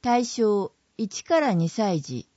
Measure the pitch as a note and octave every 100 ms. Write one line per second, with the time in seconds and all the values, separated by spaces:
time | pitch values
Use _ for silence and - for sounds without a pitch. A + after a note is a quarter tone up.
0 | A#3+ A#3+ A#3+ - A3 G3+ F#3 _ _ -
1 | A3 - - E4 C#4+ F3 E3 - G#3 E3+
2 | C#3 B2+ -